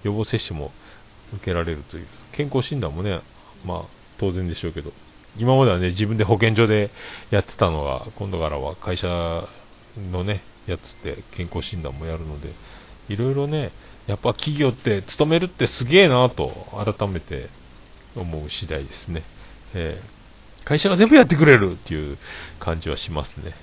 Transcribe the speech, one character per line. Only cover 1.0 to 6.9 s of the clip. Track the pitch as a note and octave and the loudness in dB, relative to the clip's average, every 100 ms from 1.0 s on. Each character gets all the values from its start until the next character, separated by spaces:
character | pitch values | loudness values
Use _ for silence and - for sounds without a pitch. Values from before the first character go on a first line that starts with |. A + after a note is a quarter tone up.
| - - - G2+ | -20 -20 -16 -10
受 | - | -4
け | |
ら | F2 | -2
れ | E2 | -2
る | D#2 | -6
と | D2 E2+ | -10 -16
い | |
う、 | E2 - - | -16 -20 -18
健 | - D3 | -6 -2
康 | C3 A#2+ | -2 -2
診 | C#3+ | -4
断 | F2+ D2+ | -4 -4
も | |
ね、 | G2+ F2 - - - - F#2 | -4 -4 -8 -20 -20 -14 -8
ま | E2+ | -8
あ、 | E2 - - - | -10 -18 -20 -4
当 | G2 | -2
然 | F2+ F2+ | -2 -4
で | E2 | -4
し | F2 | -6
ょ | |
う | |
け | D#2 | -8
ど、 | C#2+ - - - - G#2 | -12 -16 -20 -20 -20 -2
今 | A#2 C3 | 4 6
ま | B2+ | 6
で | |
は | F2+ | 4
ね、 | F2+ | 0
自 | F#2 G#2+ | 0 -2
分 | A2 | 0
で | |
保 | G2 A2 | 2 4
健 | A2+ A2 | 4 4
所 | A2+ | 4
で | G#2+ G#2 | 4 0